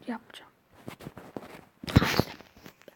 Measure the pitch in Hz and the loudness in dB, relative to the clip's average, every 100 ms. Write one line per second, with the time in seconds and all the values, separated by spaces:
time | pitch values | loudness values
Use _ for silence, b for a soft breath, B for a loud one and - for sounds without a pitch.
0 | - 226 - - - _ _ - - - | -6 -6 -8 -18 -18 _ _ -16 -14 -12
1 | - - - - - - - _ - - | -14 -14 -12 -12 -12 -16 -18 _ 4 6
2 | - - - - - - - - - | 6 4 2 -2 -16 -20 -20 -20 -20